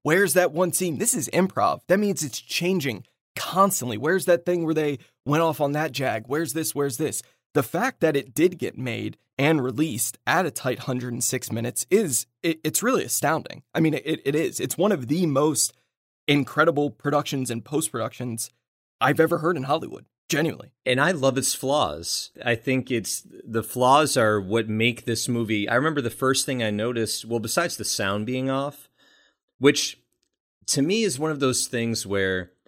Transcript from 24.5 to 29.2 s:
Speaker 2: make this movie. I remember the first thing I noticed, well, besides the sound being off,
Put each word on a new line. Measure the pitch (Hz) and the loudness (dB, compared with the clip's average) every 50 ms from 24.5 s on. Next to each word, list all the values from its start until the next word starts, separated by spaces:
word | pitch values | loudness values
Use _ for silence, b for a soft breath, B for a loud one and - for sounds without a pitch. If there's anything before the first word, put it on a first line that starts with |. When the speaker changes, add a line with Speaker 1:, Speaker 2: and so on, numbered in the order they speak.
| 104 117 110 110 | 0 0 0 0
Speaker 2:
make | 107 107 113 120 117 - - | 0 0 2 0 0 -2 -4
this | - 117 - - - | -4 -4 -2 -2 -2
movie. | 123 117 113 104 110 104 101 104 | -2 -2 0 0 0 0 2 2
I | 117 | 2
remember | 123 139 160 160 143 | 2 2 2 0 0
the | 123 117 | -2 -4
first | - - 135 131 135 135 - | -4 0 0 2 2 2 0
thing | - 135 123 117 | -2 -2 -2 -2
I | 107 | -2
noticed, | 104 104 107 120 123 117 113 104 - - - | 0 0 -2 -2 0 -2 -2 -2 -4 -6 -6
well, | 113 117 117 | -4 -4 -4
besides | 104 110 - 175 170 175 - | -2 -2 -2 -2 -2 -2 -4
the | - 107 | -6 -6
sound | - - - 107 98 98 104 107 | -6 -4 -2 -2 -2 -2 -2 -2
being | 113 127 127 131 135 | -4 -4 -4 -2 -2
off, | 135 135 139 147 143 - - _ b b b b b b | -2 -2 -4 -6 -10 -12 -20 _ b b b b b b